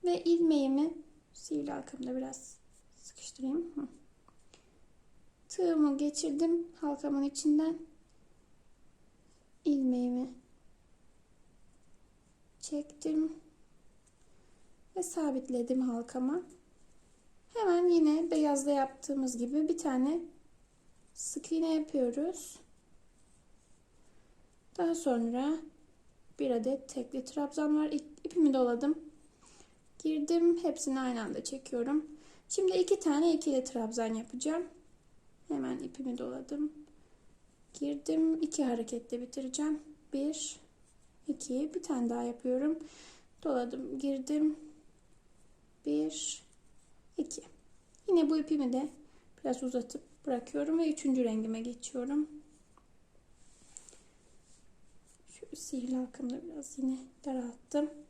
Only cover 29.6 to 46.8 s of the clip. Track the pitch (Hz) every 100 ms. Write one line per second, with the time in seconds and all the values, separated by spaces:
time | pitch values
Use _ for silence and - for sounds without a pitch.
29.6 | - _ _ - 311 311 294 339 339 339
30.6 | 339 - - 262 254 240 208 - - 269
31.6 | - 247 240 302 311 - - - - -
32.6 | 370 370 359 403 330 285 339 311 311 262
33.6 | 262 247 220 233 226 220 233 247 294 320
34.6 | 349 - - - _ - - - - 285
35.6 | 262 247 262 262 262 247 247 254 262 294
36.6 | 302 302 302 - - - - - _ _
37.6 | - - 285 285 - 320 320 320 311 -
38.6 | 262 233 226 233 - 240 247 - 262 262
39.6 | 302 302 - - - 277 285 302 - -
40.6 | - _ - _ - - - - - 254
41.6 | 302 339 - 269 240 240 240 240 254 254
42.6 | 294 320 - - - - - - 330 262
43.6 | 247 254 262 269 277 269 262 302 302 302
44.6 | - - - - _ - _ - - -
45.6 | _ - - 294 311 - - - - -
46.6 | - -